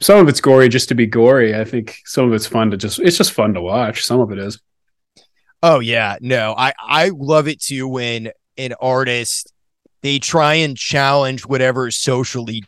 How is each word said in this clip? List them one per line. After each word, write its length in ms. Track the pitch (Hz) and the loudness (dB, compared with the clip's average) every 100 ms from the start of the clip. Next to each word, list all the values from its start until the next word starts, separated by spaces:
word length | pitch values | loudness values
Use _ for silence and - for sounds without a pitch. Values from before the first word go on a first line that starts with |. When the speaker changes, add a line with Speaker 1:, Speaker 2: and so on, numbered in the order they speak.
Speaker 1:
some 180 | - 202 | 6 8
of 100 | 151 | 6
it's 120 | - | 4
gory 280 | 143 131 127 | 4 6 6
just 200 | 127 - | 4 0
to 60 | |
be 120 | 117 110 | 0 0
gory. 480 | 117 120 135 110 | 4 4 4 2
I 100 | 107 | -2
think 340 | 110 120 110 - | -4 -6 -8 -14
some 220 | - 139 123 | -8 0 0
of 60 | |
it's 140 | 110 - | 0 -2
fun 240 | 113 110 | -2 0
to 60 | 98 | -2
just, 220 | 101 - | -6 0
it's 200 | 180 - | 0 2
just 140 | - | 0
fun 220 | - 107 | 0 -2
to 60 | 92 | -2
watch. 440 | 87 113 110 - | -4 -2 -4 -4
Some 160 | - 123 | -2 0
of 120 | 107 | 0
it 60 | 98 | -4
is. 220 | 98 - _ _ _ _ _ _ _ _ _ _ | -10 -12 _ _ _ _ _ _ _ _ _ _
Speaker 2:
Oh, 180 | 170 143 | 2 2
yeah. 360 | 117 117 104 101 | 2 -2 -2 -4
No, 340 | 123 123 110 110 | -2 -2 -2 -2
I, 160 | 131 - | -2 -2
I 320 | 110 151 185 | -2 0 0
love 380 | 151 139 156 147 | -2 0 0 0
it 120 | - | -4
too 260 | - 135 131 | -8 -8 -6
when 440 | 127 120 117 113 - _ - | -6 -6 -6 -10 -16 _ -12
an 160 | 127 117 | -12 -6
artist, 720 | 127 127 127 120 117 - - _ _ _ _ _ | -2 -2 0 -2 -4 -8 -10 _ _ _ _ _
they 180 | 139 139 | -6 -4
try 360 | - 165 147 | -2 2 2
and 220 | 160 151 127 | 2 0 -4
challenge 720 | - 147 139 143 131 127 113 | -4 0 2 2 0 -4 -4
whatever 400 | 131 127 127 123 | 0 0 0 -4
is 100 | - | -4
socially 640 | 131 127 123 123 113 113 | -2 -2 -4 -8 -10 -10